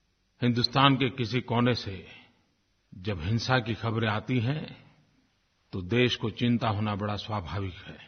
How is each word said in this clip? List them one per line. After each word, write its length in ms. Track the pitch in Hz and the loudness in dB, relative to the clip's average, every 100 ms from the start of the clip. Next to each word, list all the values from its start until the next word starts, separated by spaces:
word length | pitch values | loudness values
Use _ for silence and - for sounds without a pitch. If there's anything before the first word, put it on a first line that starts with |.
| _ _ _ _ | _ _ _ _
हिंदुस्तान 540 | 123 120 113 139 139 131 | 0 2 2 6 6 6
के 140 | 127 | 2
किसी 300 | - 113 120 | 0 -2 -2
कोने 340 | - 117 123 | 0 2 4
से 320 | 117 - 95 87 - - _ _ _ _ _ _ | 2 -4 -12 -14 -20 -20 _ _ _ _ _ _
जब 260 | - 92 92 | -10 -6 -4
हिंसा 380 | 78 113 117 127 | 0 0 2 0
की 160 | 117 | 0
खबरें 340 | 107 113 110 113 | -4 -2 0 0
आती 320 | 107 - 127 | -2 -2 0
हैं, 540 | 113 147 - - - _ _ _ _ _ _ _ _ | 0 -2 -8 -14 -20 _ _ _ _ _ _ _ _
तो 100 | 101 | -10
देश 340 | 90 117 123 - | 0 2 4 2
को 140 | 113 | -4
चिंता 380 | 92 120 120 117 | -2 0 2 0
होना 260 | 104 107 | 0 -2
बड़ा 220 | 104 104 104 | -2 -4 -6
स्वाभाविक 580 | - 107 85 104 98 | -6 -6 -6 -6 -6
है। 240 | - - - | -10 -16 -20